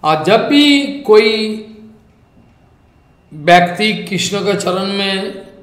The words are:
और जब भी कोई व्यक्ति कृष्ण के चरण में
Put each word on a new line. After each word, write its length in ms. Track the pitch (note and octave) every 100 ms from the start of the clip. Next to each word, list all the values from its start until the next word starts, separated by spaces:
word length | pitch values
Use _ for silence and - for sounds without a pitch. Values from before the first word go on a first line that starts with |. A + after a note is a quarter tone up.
और 200 | D#3 D#3
जब 240 | D#3 A3 -
भी 400 | C#4+ D4 C#4+ C#4 -
कोई 600 | - G#3+ A3 A3 A3 G#3+ - - - - _ _ _ _ _ _ _ _ _ _ _ _ _
व्यक्ति 600 | D#3 D3 F3 F3 F3 G#3+
कृष्ण 460 | F3+ - F#3 - G3
के 140 | F#3+
चरण 320 | G3 F#3 F3+ G3
में 600 | G3 G3 F#3+ G#3 - - -